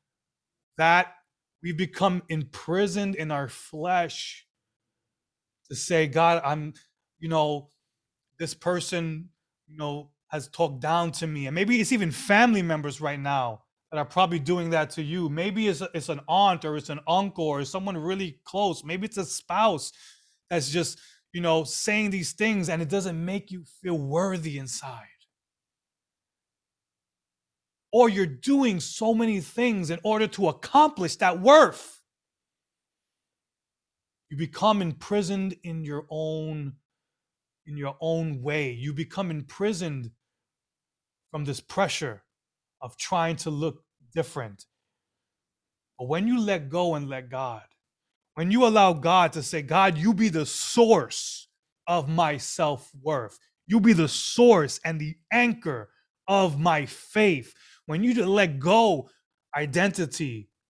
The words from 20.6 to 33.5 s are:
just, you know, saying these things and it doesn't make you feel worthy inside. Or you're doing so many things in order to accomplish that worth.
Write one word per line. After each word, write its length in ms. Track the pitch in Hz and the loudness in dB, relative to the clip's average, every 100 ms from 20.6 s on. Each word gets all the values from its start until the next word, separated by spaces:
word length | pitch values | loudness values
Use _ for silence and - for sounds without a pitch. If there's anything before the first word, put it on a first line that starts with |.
| 135 | -2
just, 300 | 160 165 - - _ _ | -2 -4 -8 -20 _ _
you 80 | 175 | -4
know, 220 | 170 160 | 0 0
saying 460 | 151 - - 208 208 | 0 -4 -2 0 -2
these 240 | 190 165 | -4 -6
things 360 | - 214 208 170 | -2 -2 0 -2
and 120 | 165 | -4
it 80 | 160 | -2
doesn't 340 | 196 190 165 | -4 -4 -6
make 280 | 175 196 - | -6 -6 -8
you 120 | 180 160 _ | -16 -18 _
feel 160 | 185 165 | -6 -4
worthy 600 | 139 156 190 185 160 139 | -2 -2 0 -2 -6 -8
inside. 500 | 131 - 135 120 107 _ _ _ _ _ _ _ _ _ _ _ _ _ _ _ _ _ _ _ _ _ _ _ _ _ _ _ _ | -10 -12 -12 -16 -20 _ _ _ _ _ _ _ _ _ _ _ _ _ _ _ _ _ _ _ _ _ _ _ _ _ _ _ _
Or 160 | 220 240 | 6 6
you're 180 | 196 185 | 4 -2
doing 540 | 131 - 277 254 147 | -4 0 2 2 0
so 340 | - - 220 | -6 -4 0
many 280 | 226 226 202 | 0 0 -2
things 480 | 147 - 240 208 160 | -4 -2 -2 0 -4
in 100 | 170 | -4
order 240 | 208 214 214 | -2 0 -2
to 200 | - 185 | 0 -2
accomplish 680 | 147 - 277 302 294 170 - | -2 2 4 4 2 -6 0
that 240 | 190 175 | 0 4
worth. 600 | 202 302 240 - - - _ _ _ _ _ _ _ _ _ _ _ _ _ _ _ | 8 8 8 2 -16 -20 _ _ _ _ _ _ _ _ _ _ _ _ _ _ _